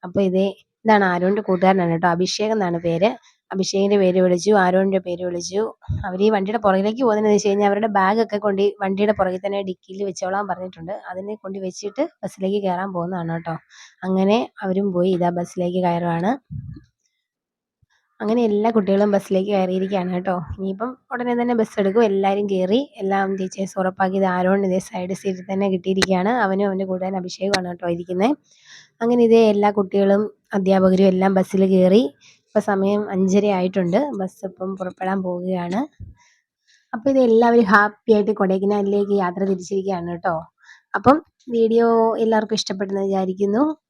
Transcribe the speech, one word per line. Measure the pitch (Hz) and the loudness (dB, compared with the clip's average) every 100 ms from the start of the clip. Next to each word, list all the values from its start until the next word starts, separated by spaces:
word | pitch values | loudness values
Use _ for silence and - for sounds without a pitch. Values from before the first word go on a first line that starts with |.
അപ്പോൾ | 180 185 | -6 -2
ഇതേ, | 190 185 196 - _ _ | 0 2 -2 -4 _ _
ഇതാണ് | 220 214 | 2 4
ആരോണിൻ്റെ | 190 180 180 208 | 4 2 0 0
കൂട്ടുകാരനാണ് | 202 185 185 190 175 | -2 2 4 4 2
കേട്ടോ, | 165 175 | 0 0
അഭിഷേക് | 170 185 - 214 | 0 -2 -2 -2
എന്നാണ് | 220 185 170 | 0 -2 -2
പേര്. | 170 165 208 262 _ _ _ | -2 2 0 0 _ _ _
അഭിഷേകിൻ്റെ | 196 185 196 196 208 | -6 -2 0 2 4
പേര് | 185 185 | 4 4
വിളിച്ചു, | 185 180 175 208 | 2 2 2 4
ആരോണിൻ്റെ | 180 185 196 190 | 4 2 2 0
പേര് | 180 175 | -4 -6
വിളിച്ചു. | 180 175 170 190 220 - - - | -6 -6 -6 -4 -4 -8 -8 -6
അവർ | 196 185 | -6 0
ഈ | 208 | 2
വണ്ടിയുടെ | 214 190 220 | 2 -2 0
പുറകിലേക്ക് | 208 190 202 220 | 2 2 0 0
പോകുന്നതെന്ന് | 262 214 220 208 | 0 2 4 2
വെച്ച് | 208 | 2
കഴിഞ്ഞാൽ | 202 202 | 2 2
അവരുടെ | 202 220 | 2 0
ബാഗൊക്കെ | 202 190 220 214 208 | 0 2 2 -2 -2
കൊണ്ട് | 208 196 | -2 0
ഈ | 202 202 | 0 0
വണ്ടിയുടെ | 196 190 208 208 | -4 0 0 2
പുറകിൽ | 185 185 | -2 -2
തന്നെ | 196 196 | -4 -6
ഡിക്കിയിൽ | 190 185 _ 190 | -6 -10 _ -8
വെച്ചോളാൻ | 202 175 185 196 202 | -8 -6 -4 -4 -4
പറഞ്ഞിട്ടുണ്ട്. | 180 185 175 165 202 - | -8 -10 -12 -12 -12 -12
അതിനെ | 185 196 214 | -12 -10 -12
കൊണ്ട് | 190 196 | -12 -10
വെച്ചിട്ട് | 190 - 202 226 320 _ | -10 -10 -12 -6 -6 _
ബസ്സിലേക്ക് | 190 - 190 202 | -14 -6 -4 -2
കയറാൻ | 190 180 196 | -2 -4 -4
പോകുന്നതാണ് | 180 170 185 165 | -6 -6 -6 -6
കേട്ടോ. | 165 165 160 _ - - _ | -6 -6 -10 _ -20 -20 _
അങ്ങനെ | 185 190 190 220 - - | -4 0 2 2 -2 -8
അവരും | 196 190 202 | -4 -2 -2
പോയി, | 175 180 | 0 0
ഇതാ | 180 175 | 0 0
ബസ്സിലേക്ക് | 175 175 - 175 180 | -2 -8 -6 -4 -2
കയറുവാണ്. | 180 170 170 165 185 269 _ - - - _ _ _ _ _ _ _ _ _ _ _ _ _ _ | 0 0 -2 -2 -2 -4 _ -14 -12 -16 _ _ _ _ _ _ _ _ _ _ _ _ _ _
അങ്ങനെ | 208 233 | -2 0
എല്ലാ | 226 208 220 | 2 2 2
കുട്ടികളും | 220 190 196 208 | 2 2 2 4
ബസ്സിലേക്ക് | 202 196 190 196 | 2 2 -2 0
കയറിയിരിക്കുകയാണ് | 202 185 185 190 196 180 | 0 0 -2 -2 -2 -2
കേട്ടോ. | 180 190 180 160 | -4 -2 -4 -6
ഇനിയിപ്പം | - 190 190 233 262 _ | -8 -6 -6 -8 -10 _
ഉടനെ | 247 240 240 | -6 -2 0
തന്നെ | 240 | 0
ബസ് | 233 214 - | 0 0 0
എടുക്കും. | 196 202 | 0 4
എല്ലാവരും | 226 196 196 196 208 | 2 2 0 0 -2
കയറി, | 190 185 226 285 - | -2 0 0 -2 -6
എല്ലാം | 190 196 190 196 | -2 -2 -2 -4
ടീച്ചേഴ്സ് | 185 - 190 - | -6 -6 -8 -2
ഉറപ്പാക്കി. | 185 190 190 190 | -4 0 -2 2
ഇത് | 190 | 0
ആരോൺ | 180 180 196 | 2 2 2
ഇതേ | 196 185 | 2 -2
സൈഡ് | - 190 180 | -4 -8 -8
സീറ്റിൽ | 190 196 185 185 | -6 -6 -6 -6
തന്നെ | 190 202 | -2 0
കിട്ടിയിരിക്കുകയാണ്. | 190 185 190 185 185 185 247 | -2 -2 0 2 2 2 0
അവനും | 202 190 202 | 0 0 -2
അവൻ്റെ | 190 190 | -2 -4
കൂട്ടുകാരൻ | 185 185 190 | -4 -4 -6
അഭിഷേകുമാണ് | 180 - 190 202 180 | -8 -6 -2 -2 -2
കേട്ടോ | 175 180 | -8 -6
ഇരിക്കുന്നത്. | 170 175 180 214 294 _ _ _ - _ _ | -6 -4 -2 0 -2 _ _ _ -20 _ _
അങ്ങനെ | 233 240 | -2 2
ഇതേ | 233 226 220 | 4 6 4
എല്ലാ | 202 208 | 4 2
കുട്ടികളും | 202 190 202 196 202 208 - _ | 0 -2 2 2 2 0 -8 _
അധ്യാപകരും | 208 190 190 190 185 196 | -2 2 4 4 6 4
എല്ലാം | 185 190 | 4 2
ബസ്സിൽ | 190 180 190 190 | 2 0 2 2
കയറി. | 190 185 202 277 _ _ _ | 4 6 4 2 _ _ _
ഇപ്പം | _ 214 | _ -4
സമയം | 202 196 190 208 208 | 0 -2 0 -2 -2
അഞ്ചര | 190 190 196 208 | -2 2 2 2
ആയിട്ടുണ്ട്. | 190 185 190 175 196 285 | 0 0 -2 0 0 -2
ബസ് | 214 185 - | -6 -8 -8
ഇപ്പം | 190 - 185 | -14 -10 -10
പുറപ്പെടാൻ | 190 185 180 185 196 | -8 -10 -8 -4 -4
പോവുകയാണ്. | 185 175 180 185 175 190 302 _ - - _ _ _ _ _ _ _ | -4 -6 -4 -4 -4 -4 -6 _ -20 -20 _ _ _ _ _ _ _
അപ്പോൾ | 240 269 | -6 0
ഇത് | 269 | 2
എല്ലാവരും | 247 220 233 233 208 | 4 4 6 4 6
ഹാപ്പി | 208 208 208 - | 4 4 -2 2
ആയിട്ട് | 214 208 | 2 2
കൊടൈക്കനാലിലേക്ക് | 208 190 190 196 208 196 202 202 202 | 0 0 0 0 0 0 0 0 0
യാത്ര | 180 180 | -2 -2
തിരിച്ചിരിക്കുകയാണ് | 196 185 180 196 190 185 170 | -4 -4 -4 -6 -4 -6 -6
കേട്ടോ. | 170 190 160 165 _ - - _ | -4 -4 -4 -8 _ -20 -20 _
അപ്പം | - 247 302 - _ - | 0 4 4 0 _ -6
വീഡിയോ | 233 226 226 233 233 226 220 | 0 2 4 4 4 2 0
എല്ലാവർക്കും | 226 220 214 220 | 0 0 0 -6
ഇഷ്ടപ്പെട്ടെന്ന് | - 190 196 196 196 | -6 -6 -4 -4 -2
വിചാരിക്കുന്നു. | 190 185 185 202 214 302 302 _ | -2 -2 -2 -2 0 0 -4 _